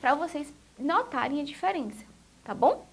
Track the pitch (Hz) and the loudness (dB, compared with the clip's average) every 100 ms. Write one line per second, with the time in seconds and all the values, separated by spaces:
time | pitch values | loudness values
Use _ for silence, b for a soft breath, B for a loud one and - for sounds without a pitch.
0 | 262 285 330 302 285 - - - 269 349 | 4 2 0 -4 -8 -12 -20 -6 0 2
1 | - 277 240 285 285 294 359 392 226 - | 2 -2 -2 -2 -4 -2 -2 -2 -4 -8
2 | - - - - - 202 247 - - | -18 -20 -20 -20 -12 4 4 4 -4